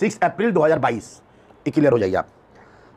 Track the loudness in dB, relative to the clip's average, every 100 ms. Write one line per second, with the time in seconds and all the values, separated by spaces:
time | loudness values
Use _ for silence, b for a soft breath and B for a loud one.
0 | -4 -2 -4 -2 -2 2 2 2 -2 -4
1 | -10 -20 _ _ _ -12 -6 0 2 2
2 | 2 -2 -4 _ _ b b b b